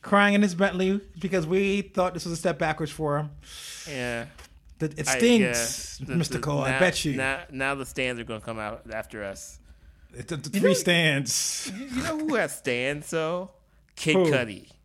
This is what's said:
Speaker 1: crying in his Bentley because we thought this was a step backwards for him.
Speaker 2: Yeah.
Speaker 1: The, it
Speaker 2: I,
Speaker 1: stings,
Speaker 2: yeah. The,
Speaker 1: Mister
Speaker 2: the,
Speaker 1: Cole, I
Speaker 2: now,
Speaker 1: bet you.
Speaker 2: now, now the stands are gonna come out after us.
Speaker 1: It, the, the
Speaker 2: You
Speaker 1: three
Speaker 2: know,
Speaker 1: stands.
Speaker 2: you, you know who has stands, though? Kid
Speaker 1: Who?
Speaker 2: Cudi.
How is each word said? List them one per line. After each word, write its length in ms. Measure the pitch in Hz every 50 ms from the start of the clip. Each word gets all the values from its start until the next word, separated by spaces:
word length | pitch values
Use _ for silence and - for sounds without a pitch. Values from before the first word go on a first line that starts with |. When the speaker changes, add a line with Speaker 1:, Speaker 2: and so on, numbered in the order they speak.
Speaker 1:
crying 320 | - - 202 202 202 202 202
in 80 | 202
his 140 | 208 202 175
Bentley 440 | 170 196 196 175 180 190 190 196 202 196 - - 170
because 280 | 180 185 175 185 160
we 340 | 156 185 190 202 196 196 202 190
thought 300 | - - 196 180 180 175
this 120 | 170 -
was 80 | 175 170
a 40 |
step 220 | 165 - 185 165 143
backwards 320 | 175 156 156 - 165 151
for 260 | - - 156 147 143
him. 120 | 147 151 147 143 - - - - - - - - - - 165
Speaker 2:
Yeah. 360 | 147 131 123 123 120 117 117 147 - - - - - - _ - - _
Speaker 1:
The, 80 | 160
it 200 | 156 151 151 143
Speaker 2:
I, 100 | 135 131
Speaker 1:
stings, 800 | 131 233 240 240 226 - 123 120 117 117 113 - - - - - -
Speaker 2:
yeah. 60 | 135
The, 80 | 151 156
Speaker 1:
Mister 160 | 175 156 - 127
Speaker 2:
the, 40 | -
Speaker 1:
Cole, 200 | 120 147 143 143 135
I 80 | 135
Speaker 2:
now, 80 | 131 135
Speaker 1:
bet 260 | 180 180 - - -
you. 100 | 156 135
Speaker 2:
now, 240 | 135 131 135 135 135 131 -
now 240 | 147 131 135 135 139
the 100 | 139 131
stands 340 | - - - 131 127 127 117
are 40 | 117
gonna 160 | 117 117 107
come 180 | 104 117 113 110
out 220 | 107 104 107 - - 117
after 320 | 110 110 110 - - 110 104
us. 360 | 98 98 98 - - - - - - - _ - - - _ - - -
Speaker 1:
It, 140 | 120 127
the, 80 | - 175
the 120 | 143 - 151 139
Speaker 2:
You 40 | 202
Speaker 1:
three 100 | - 202
Speaker 2:
know, 20 | 185
Speaker 1:
stands. 1000 | - - 180 175 170 170 156 143 139 139 117 - - - - - - - 269 185
Speaker 2:
you, 120 | 208 269
you 180 | 277 247 254 -
know 140 | 339 320
who 180 | 311 311 311 294
has 220 | 220 175 151 -
stands, 520 | - - 135 123 120 127 135 147 147 147 -
though? 400 | - 160 160 156 175 180 190 185 _ _ _ _ _ _ _ _ _
Kid 200 | - - 160 156
Speaker 1:
Who? 100 | 190 180
Speaker 2:
Cudi. 440 | 160 143 131 120 113 98 - - - - _